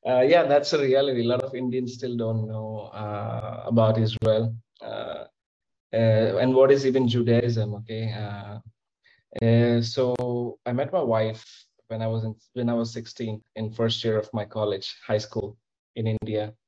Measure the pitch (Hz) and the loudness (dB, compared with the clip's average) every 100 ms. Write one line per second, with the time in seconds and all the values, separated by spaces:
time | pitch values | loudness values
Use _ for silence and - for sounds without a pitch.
0 | - 127 131 170 147 143 143 156 139 135 | 2 4 6 6 6 2 2 0 2 2
1 | 139 127 117 123 131 123 127 127 123 - | 2 0 0 0 -2 -6 -4 -4 -6 -8
2 | 127 120 113 113 110 110 110 110 104 - | -6 -4 -2 -4 -4 -8 -8 -10 -12 -10
3 | 107 104 110 113 - - - 113 110 113 | -8 -6 -6 -6 -8 -10 0 4 4 4
4 | 113 - 110 110 113 113 _ _ 110 107 | 0 0 2 2 0 -4 _ _ -12 -10
5 | 120 - - _ _ _ _ _ _ 110 | -10 -12 -14 _ _ _ _ _ _ 0
6 | 113 110 110 92 127 131 135 139 135 127 | 4 4 2 2 2 6 6 6 4 2
7 | 123 120 117 117 120 113 101 104 110 110 | 2 2 2 2 2 0 -2 -6 -8 -6
8 | 113 107 107 101 104 107 - _ _ _ | -6 -6 -8 -10 -12 -14 -16 _ _ _
9 | _ _ _ - 113 117 120 120 117 - | _ _ _ -2 4 6 6 2 0 0
10 | 127 123 123 120 120 - - 123 151 185 | 0 0 -2 -2 -4 -8 -6 -4 -2 -2
11 | 135 110 110 113 - - _ _ _ 113 | 0 0 0 -4 -16 -20 _ _ _ -6
12 | 113 113 110 110 _ 123 120 117 113 113 | -4 -2 -4 -8 _ -6 -2 0 -2 -6
13 | 113 - 117 107 _ - 110 113 113 113 | -12 -10 -8 -8 _ -8 -8 -2 -2 0
14 | 113 110 107 110 101 110 104 98 - - | 0 0 -2 -6 -6 -4 -2 -2 -6 -14
15 | - 107 - 113 101 - _ _ _ - | -2 -2 -2 -8 -8 -12 _ _ _ -6
16 | 113 110 110 107 107 - | -4 -2 -2 -4 -4 -10